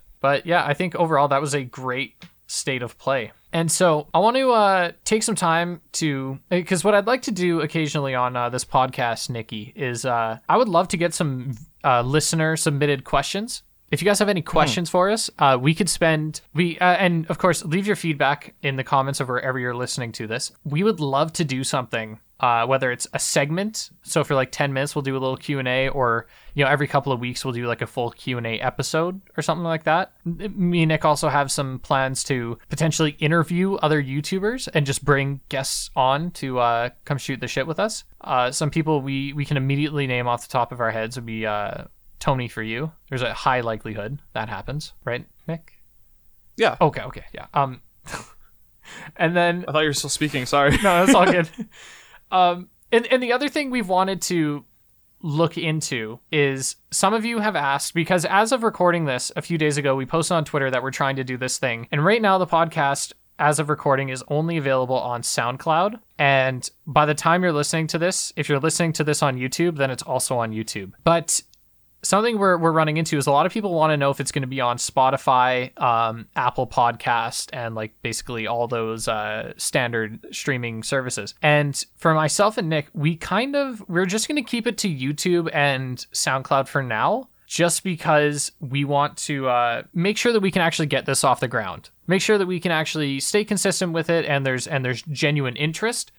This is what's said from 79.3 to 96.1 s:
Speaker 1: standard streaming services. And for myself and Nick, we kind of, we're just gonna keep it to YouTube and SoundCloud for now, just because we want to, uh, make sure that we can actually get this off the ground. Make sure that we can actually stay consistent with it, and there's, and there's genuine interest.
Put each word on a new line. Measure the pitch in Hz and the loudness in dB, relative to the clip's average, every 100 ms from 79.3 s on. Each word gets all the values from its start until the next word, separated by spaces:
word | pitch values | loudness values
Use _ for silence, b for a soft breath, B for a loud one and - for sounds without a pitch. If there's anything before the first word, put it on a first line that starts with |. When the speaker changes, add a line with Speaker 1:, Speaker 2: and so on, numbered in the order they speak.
| 110 - - | -6 -8 -8
Speaker 1:
standard | - 143 120 117 107 110 - | -4 -2 0 -2 -4 -8 -14
streaming | - - 127 120 110 | -8 -4 -4 -4 -8
services. | - 135 127 - 101 - | -4 -2 -2 -6 -10 -2
And | 151 147 143 - - - | 2 4 2 -4 -10 -2
for | 165 | 2
myself | 156 156 - 208 - | 4 2 2 2 2
and | 165 | -2
Nick, | 156 - | -2 -4
we | 175 151 160 | -2 -2 -2
kind | - 196 269 285 | -2 -2 0 -2
of, | 269 220 - | -4 -6 -4
we're | 170 | -2
just | 185 220 - | 0 -2 -2
gonna | 294 | -4
keep | - 240 240 | -2 -2 -2
it | - | -2
to | 202 | -4
YouTube | 139 131 151 180 175 165 | -2 -2 0 2 2 2
and | 151 143 131 131 123 - | 2 2 2 -4 -8 -8
SoundCloud | - - 135 - 135 - | -4 0 -2 2 0 2
for | 143 | -2
now, | 127 110 139 240 - b b | -2 0 0 0 -4 b b
just | - 170 - | 0 2 0
because | 190 160 160 151 147 147 - - | -4 -4 2 4 4 0 -6 -8
we | 127 139 | -6 -2
want | 139 143 147 - | 0 2 0 -2
to, | - 143 131 | -6 -2 2
uh, | 123 120 117 - | 2 2 -2 -4
make | 165 190 214 | -2 0 2
sure | 240 | 2
that | 226 | 2
we | 196 | 2
can | 190 | 2
actually | 165 - 151 | 2 2 0
get | 135 - | 0 0
this | 135 | 2
off | 139 120 | 2 2
the | 123 | 0
ground. | 123 95 85 - _ - | -2 -4 -10 -16 _ 0
Make | 185 | 0
sure | - 208 | 4 2
that | 185 | 2
we | 175 | -2
can | 180 | 0
actually | 160 156 156 143 135 | 0 0 -2 -2 -2
stay | - 208 | -4 -4
consistent | 214 202 196 - 180 | -2 0 0 0 0
with | 165 160 | -2 2
it, | 170 151 | 0 2
and | 139 | 0
there's, | 135 127 - | 0 -2 -2
and | 143 | -2
there's | 127 120 | -2 -4
genuine | 156 131 151 147 131 120 | -6 -2 0 2 -2 -2
interest. | 160 156 220 240 - | -4 -2 -4 -4 -10